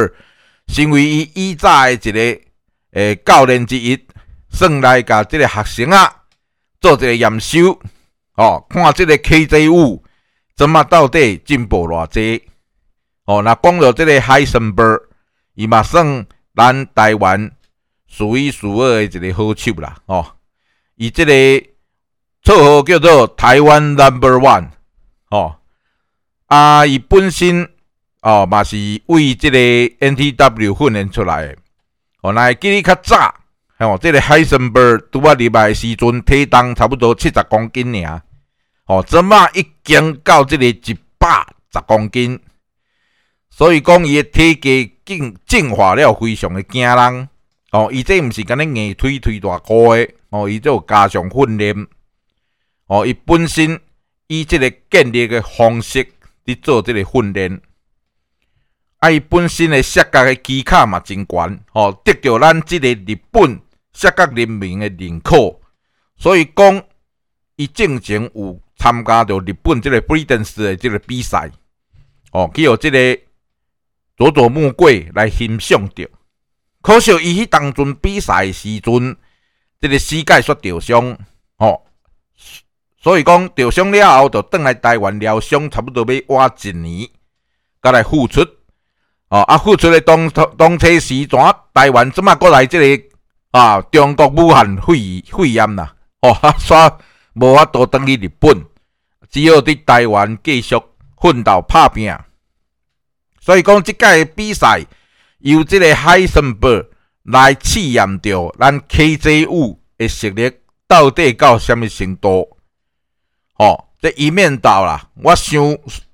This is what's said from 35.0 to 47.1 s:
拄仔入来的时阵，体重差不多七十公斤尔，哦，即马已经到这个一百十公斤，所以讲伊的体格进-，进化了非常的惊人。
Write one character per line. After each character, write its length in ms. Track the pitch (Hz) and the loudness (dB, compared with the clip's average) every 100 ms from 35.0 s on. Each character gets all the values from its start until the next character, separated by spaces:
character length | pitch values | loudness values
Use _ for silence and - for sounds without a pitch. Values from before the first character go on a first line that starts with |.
| _ | _
拄 100 | 135 | 0
仔 140 | 151 | 2
入 160 | 135 117 | 2 2
来 160 | 113 107 | 2 0
的 60 | |
时 220 | 107 117 110 | -2 -6 -4
阵， 260 | 120 120 | -4 -2
体 240 | - 139 143 | 0 0 2
重 280 | 123 123 | 0 0
差 120 | 123 113 | -2 -4
不 80 | |
多 180 | 127 120 | 0 -2
七 160 | 117 156 | 0 -2
十 140 | - - | -4 -2
公 200 | 110 113 | -4 -4
斤 340 | 127 123 107 80 | -8 -8 -8 -10
尔， 160 | 78 _ _ _ _ _ _ | -14 _ _ _ _ _ _
哦， 200 | - 95 - | -4 -4 0
即 140 | 160 | 0
马 300 | 190 208 175 | 4 4 4
已 160 | 190 - _ | 0 -8 _
经 340 | - 151 156 147 | 0 0 0 -4
到 260 | - 156 | 2 2
这 120 | 135 156 | 2 0
个 80 | |
一 340 | 123 104 - 104 _ - | -2 -2 -10 -12 _ -4
百 260 | 175 113 - _ _ | -2 -2 -4 _ _
十 80 | - | -12
公 280 | - 107 107 | -2 -2 -2
斤， 300 | 123 123 123 _ _ _ _ _ _ _ _ _ _ _ | -6 -6 -8 _ _ _ _ _ _ _ _ _ _ _
所 240 | - 160 | 0 2
以 60 | 160 | 2
讲 260 | 175 175 156 | 4 2 4
伊 160 | 147 | -2
的 80 | 143 | 0
体 240 | - 165 | 0 2
格 380 | 151 139 131 113 _ | 0 0 -2 -2 _
进-， 320 | - 185 127 92 - | -14 -10 -10 -12 -4
进 280 | 240 143 | -2 -2
化 200 | 104 98 | 0 0
了 200 | 107 143 | 2 0
非 200 | 104 113 | 0 -4
常 200 | 107 90 | -6 -8
的 80 | 92 | -10
惊 200 | 95 127 | -8 -4
人。 460 | 123 123 123 | 0 2 2